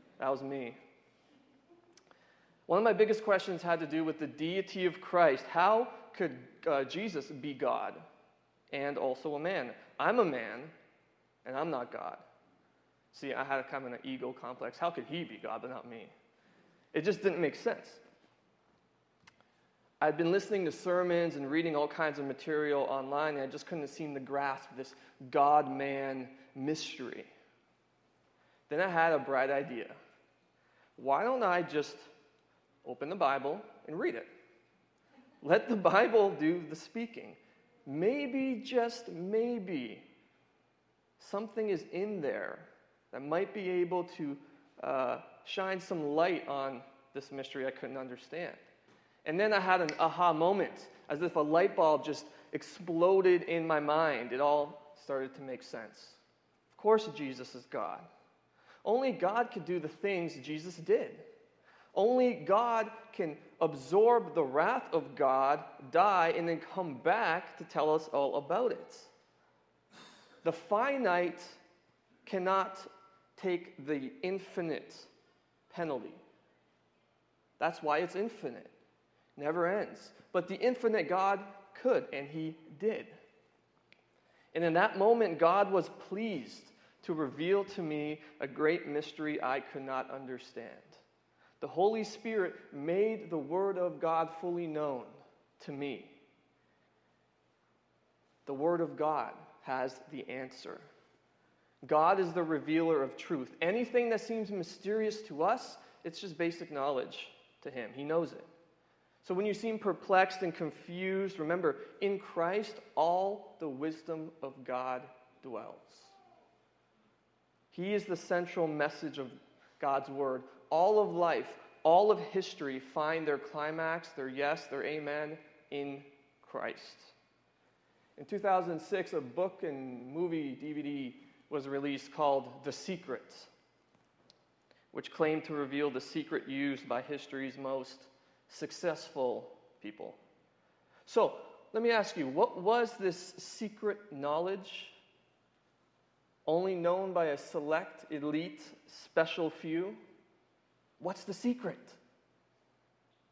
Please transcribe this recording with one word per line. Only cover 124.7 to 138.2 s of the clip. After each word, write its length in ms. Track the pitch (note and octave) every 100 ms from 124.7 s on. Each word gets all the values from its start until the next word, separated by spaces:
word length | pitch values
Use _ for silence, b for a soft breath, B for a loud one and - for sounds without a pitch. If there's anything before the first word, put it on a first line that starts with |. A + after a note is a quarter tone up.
| C#3
amen 540 | C#3 D3+ D3 D3 D3+ D#3 - - _
in 320 | C#3+ C#3+ C#3 C#3+ - _ _
Christ. 720 | - - A2+ - - - - _ _ _ _ _ b b b b b -
In 80 | C#3+
two 140 | G3+
thousand 400 | G3+ F#3 F3 D#3+
six, 340 | - F#3+ F3+
a 80 | E3
book 420 | B2+ B2 F#3 F#3
and 480 | E3+ C3+ C3 B2 B2+
movie 460 | D#3 F3 E3 C#3 B2+
D 140 | D3+
V 80 | D3+
D 340 | C#3+ C#3+ B2+ - B B -
was 180 | D3 C#3
released 460 | C#3 C#3+ C3+ -
called 500 | - C#3+ C#3 B2 B2
The 80 | C#3+
Secret, 640 | - - F3 C#3 A#2 - - - _ _ _ _ _ _ _ _ _ _ _ b b b
which 180 | - -
claimed 320 | - D#3 D#3 D#3
to 80 |
reveal 380 | D3+ C3+ C#3 D3
the 100 | B2+
secret 460 | - E3 C#3+ D#3 -
used 400 | C3+ C#3+ C3 -
by 140 | B2
history's 560 | C3 C#3 - C3+ C3+ C3+
most 480 | C3+ C3+ C3 - - b